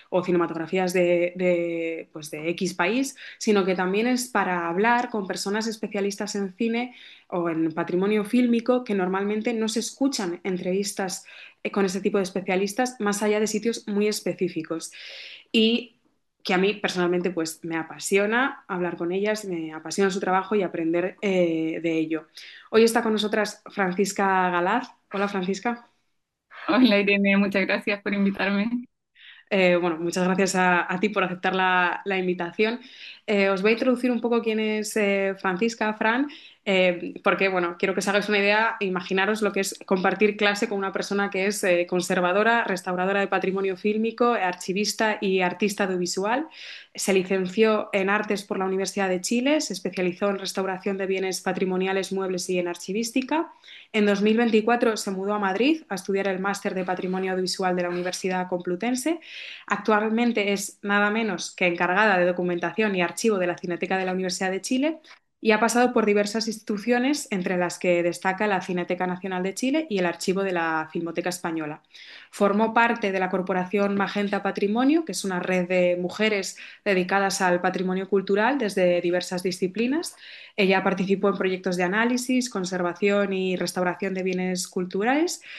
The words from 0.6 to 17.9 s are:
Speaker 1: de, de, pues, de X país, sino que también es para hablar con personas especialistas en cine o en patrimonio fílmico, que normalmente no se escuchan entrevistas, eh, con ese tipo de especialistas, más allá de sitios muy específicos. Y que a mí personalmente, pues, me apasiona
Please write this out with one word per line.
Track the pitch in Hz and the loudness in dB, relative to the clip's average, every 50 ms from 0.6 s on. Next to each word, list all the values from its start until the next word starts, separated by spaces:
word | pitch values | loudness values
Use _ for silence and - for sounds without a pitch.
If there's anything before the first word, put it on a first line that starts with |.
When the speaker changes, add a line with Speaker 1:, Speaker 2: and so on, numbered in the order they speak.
| 160 156 190 190 185 180 180 | -6 -2 0 0 0 2 2
Speaker 1:
de, | 185 175 175 175 175 175 175 - | 2 4 4 4 2 2 0 -2
de, | 185 180 180 175 170 170 170 170 165 165 165 165 165 175 _ - | 0 2 2 2 2 0 -2 -4 -4 -4 -6 -6 -8 -10 _ -14
pues, | 160 147 - | -14 -14 -12
de | 160 151 156 170 | -10 -6 -4 -4
X | 175 - 196 170 185 | -2 -2 -2 -4 0
país, | - 175 185 226 262 277 269 - - - - - - | 0 0 2 2 0 -2 -4 -6 -14 -18 -18 -12 -4
sino | - 226 208 202 180 | 0 2 4 4 4
que | 190 185 | 2 2
también | 185 180 185 190 208 226 | 0 0 0 0 2 2
es | 254 254 247 247 - | 2 0 0 -2 -2
para | - 202 190 185 180 175 170 170 | 0 0 0 2 0 -2 -2 -2
hablar | 170 190 214 233 240 240 247 247 | 0 2 4 4 4 2 0 -2
con | 233 214 190 | -4 -6 -4
personas | 180 180 180 - 196 202 220 220 | -4 -6 -4 -4 -2 -2 -2 -2
especialistas | 226 214 - 214 202 - 202 196 202 202 - 214 202 - | -4 -6 -6 -8 -6 -4 -2 -2 -2 -2 -4 -6 -6 -4
en | 202 196 190 185 | -4 -4 -4 -4
cine | - 233 226 226 233 247 247 - - - - - - _ | -2 -2 0 0 -2 -4 -6 -10 -18 -20 -20 -20 -20 _
o | - - 175 170 170 | -6 -4 -2 -2 0
en | 160 160 165 160 156 | 0 0 0 0 0
patrimonio | 175 165 - 175 185 190 202 214 214 202 | -2 -4 0 0 0 2 2 2 0 0
fílmico, | 208 - 247 247 240 233 233 233 - 247 247 247 | 2 2 2 4 4 2 2 2 2 2 2 2
que | - 202 | 0 -2
normalmente | 190 180 185 190 190 202 202 214 214 214 240 233 | 0 0 0 0 -2 0 -2 -2 -2 -2 -2 -2
no | 220 220 | -2 -2
se | 220 - 233 | -2 -2 -4
escuchan | 214 - - - 269 277 277 - 202 175 175 180 - | -4 -4 -4 -2 -2 -2 0 -2 -4 -4 -6 -6 -4
entrevistas, | 202 185 180 185 180 185 196 202 196 - - 196 185 185 - - - - - - - _ _ | -4 -4 -2 -2 -2 -2 -2 -2 -4 -4 -4 -6 -6 -6 -10 -12 -18 -20 -20 -20 -20 _ _
eh, | - 214 | -8 -4
con | - 202 196 | 0 0 0
ese | 185 185 190 | 0 0 0
tipo | 185 202 190 202 | -2 0 2 2
de | 185 | 0
especialistas, | 185 - 185 185 - 185 185 202 196 - - 254 247 - - | 0 -4 -6 -2 0 0 0 0 -2 0 -2 -2 -2 -2 -2
más | 208 202 202 208 | -2 -2 0 0
allá | 214 208 208 214 | 0 0 2 2
de | 220 | 0
sitios | 208 214 202 214 233 226 - - | 0 0 -2 -2 -2 -4 -4 -6
muy | 220 202 202 208 | -4 0 0 0
específicos. | 214 208 - - 180 170 - 190 175 - 160 160 - 165 165 - - - - - - - - - - - - - _ | 0 0 -2 -4 -4 -2 -2 -2 -2 -2 -6 -6 -6 -8 -8 -8 -12 -16 -16 -18 -16 -16 -16 -16 -18 -18 -20 -10 _
Y | - 226 220 226 233 - - - _ _ _ _ _ _ _ _ _ _ | 2 4 4 4 4 0 -4 -8 _ _ _ _ _ _ _ _ _ _
que | - - 190 | -4 0 0
a | |
mí | 180 185 208 208 | 2 2 2 0
personalmente, | 208 - 180 180 180 180 175 175 180 180 185 | -2 -4 -4 -2 0 0 0 0 0 -2 -2
pues, | 180 170 160 160 - - - | -2 -2 -4 -6 -8 -10 -10
me | 165 165 | -6 -6
apasiona | 160 156 - | -6 -6 -8